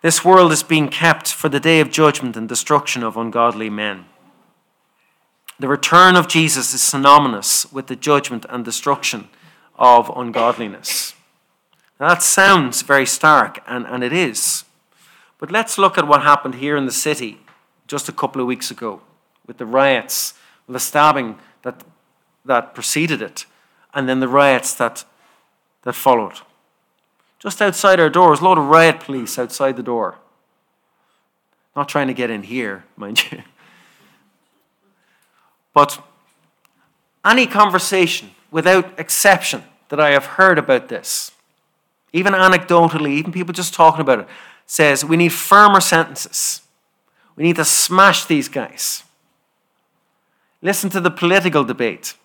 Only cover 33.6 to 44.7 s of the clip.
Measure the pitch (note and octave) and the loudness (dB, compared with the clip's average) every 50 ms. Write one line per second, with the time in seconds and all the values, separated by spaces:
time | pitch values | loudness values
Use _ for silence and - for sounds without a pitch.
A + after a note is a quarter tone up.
33.6 | _ _ _ _ _ _ _ _ _ _ _ _ _ _ _ _ _ _ _ _ | _ _ _ _ _ _ _ _ _ _ _ _ _ _ _ _ _ _ _ _
34.6 | _ _ _ _ _ _ _ _ _ _ _ _ _ _ _ _ _ _ _ _ | _ _ _ _ _ _ _ _ _ _ _ _ _ _ _ _ _ _ _ _
35.6 | _ _ _ D3 C#3+ C#3 - - - _ _ _ _ _ _ _ _ _ _ _ | _ _ _ 2 2 2 0 -16 -18 _ _ _ _ _ _ _ _ _ _ _
36.6 | _ _ _ _ _ _ _ _ _ _ _ _ - G3 A3+ B3+ B3+ B3 - G3+ | _ _ _ _ _ _ _ _ _ _ _ _ 0 0 2 2 0 0 2 2
37.6 | G#3+ G3+ F3+ F#3 F#3 - G3 F#3+ F3+ E3 - - - - _ _ _ _ D3+ D#3+ | 2 4 2 -2 -2 0 0 0 0 0 -2 -8 -12 -16 _ _ _ _ -6 0
38.6 | D3 F3+ F#3+ F#3+ F3 - - - D#3+ - - - - G3+ F#3+ F#3 - - - A2+ | 2 4 2 2 2 -4 -12 -16 -10 -6 -4 2 4 4 4 2 0 -6 -8 -8
39.6 | - _ _ _ _ _ D3 C#3+ D3+ D3 C#3+ C#3 C3+ - - - F#3+ F#3+ F3 D3+ | -12 _ _ _ _ _ -2 0 2 2 2 0 0 -4 0 2 4 4 4 2
40.6 | B2 B2+ C3 B2 - - A#2 F2 - - - - - - _ _ _ _ _ _ | 2 0 0 0 0 -6 -12 -12 -10 -8 -10 -10 -10 -12 _ _ _ _ _ _
41.6 | _ _ _ _ _ _ _ _ _ _ - E3+ F#3 G3+ G3 F#3 F#3 F#3 F#3 F3 | _ _ _ _ _ _ _ _ _ _ -4 -2 0 0 2 4 4 4 4 2
42.6 | F3+ - F3 E3+ E3+ D#3+ D#3+ D#3 D3+ C#3+ C#3 D3 D#3 - E3+ F#3 F#3 E3 F3 - | 2 2 4 4 4 4 0 -2 -4 -2 -4 -4 -4 -6 -8 -8 -8 -8 -8 -8
43.6 | F3 E3+ - - E3 D#3+ D#3 D#3 D#3 C3+ B2+ G#2+ G2 - - - - - - _ | -8 -8 0 4 4 4 4 2 0 0 0 0 -2 -12 -18 -20 -20 -20 -20 _
44.6 | _ _ | _ _